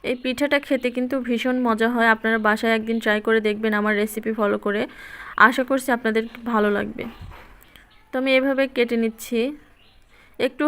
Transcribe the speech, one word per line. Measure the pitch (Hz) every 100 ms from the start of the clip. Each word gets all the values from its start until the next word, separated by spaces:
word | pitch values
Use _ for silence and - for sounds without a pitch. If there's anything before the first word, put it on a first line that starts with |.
এই | - 247
পিঠাটা | 254 247 285 285
খেতে | 285 269 247
কিন্তু | 247 247 277
ভীষণ | 240 233 254 254
মজা | 247 220 226
হয়। | 240 226
আপনারা | 220 220 226
বাসায় | 214 214 226
একদিন | 226 220 226
ট্রাই | 220 214
করে | 214 220
দেখবেন | 214 208 220
আমার | 208 208 202
রেসিপি | 214 - 220
ফলো | 220 202 208
করে, | 208 202 262 - - - - -
আশা | 220 254
করছি | 254 269 262
আপনাদের | 240 226 220 220 240 233
ভালো | 226 208
লাগবে। | 202 208 - 226 - - - - - - - - _ _
তো | 262
আমি | 269
এভাবে | 262 269 262 269
কেটে | 254 240 233
নিচ্ছি। | 226 220 - 233 254 302 - _ - - _ _ - -
একটু | 262 -